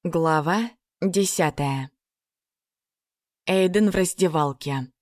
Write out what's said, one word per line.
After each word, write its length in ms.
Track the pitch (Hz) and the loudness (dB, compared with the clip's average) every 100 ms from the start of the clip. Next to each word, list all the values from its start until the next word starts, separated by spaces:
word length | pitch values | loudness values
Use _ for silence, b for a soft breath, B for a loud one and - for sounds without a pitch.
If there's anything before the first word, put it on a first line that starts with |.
| 175 | -2
Глава 600 | 165 160 156 151 202 233 _ _ _ | 0 2 2 2 -2 -2 _ _ _
десятая. 880 | 190 190 190 - 156 - 143 135 135 _ _ _ _ _ _ _ _ _ _ _ _ _ _ _ | -2 0 0 0 -2 0 -4 -4 -8 _ _ _ _ _ _ _ _ _ _ _ _ _ _ _
Эйден 460 | - 190 185 196 214 | 0 2 2 2 2
в 60 | 196 | 2
раздевалке. 960 | 180 - 180 156 143 131 147 135 127 _ | -2 0 0 2 -2 -4 -6 -6 -8 _